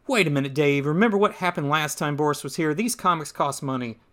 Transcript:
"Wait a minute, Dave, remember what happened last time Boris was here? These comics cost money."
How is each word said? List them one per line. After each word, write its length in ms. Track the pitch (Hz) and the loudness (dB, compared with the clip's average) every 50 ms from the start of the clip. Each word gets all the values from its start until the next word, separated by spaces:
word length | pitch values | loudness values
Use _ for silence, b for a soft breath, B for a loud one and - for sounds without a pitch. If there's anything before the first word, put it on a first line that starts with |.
| b - | b -2
"Wait 180 | 269 226 185 | 2 2 2
a 60 | 160 | 4
minute, 240 | 147 139 135 143 135 | 2 0 0 0 0
Dave, 320 | 147 151 143 143 139 135 147 | 2 2 4 4 2 2 0
remember 320 | 151 170 214 240 196 196 | 2 2 2 2 4 4
what 140 | 202 202 208 | 2 2 0
happened 360 | - 185 180 175 - 147 139 | 0 -4 -4 -2 -2 -2 0
last 300 | 147 156 151 147 - - | 0 0 0 -2 -4 -4
time 160 | 175 147 147 | -4 -2 0
Boris 280 | 139 151 147 147 - - | 0 0 0 0 -2 -4
was 120 | 143 - | -8 -4
here? 180 | - 165 156 151 | -2 0 0 0
These 220 | 156 226 247 247 | 0 -2 -2 -2
comics 360 | - - 185 175 160 151 - | -2 0 0 0 0 -2 -6
cost 300 | - - 160 143 135 - | -4 -2 -2 -2 -2 -4
money." 380 | - 139 131 127 123 117 110 - _ _ | -4 -4 -4 -4 -4 -6 -8 -12 _ _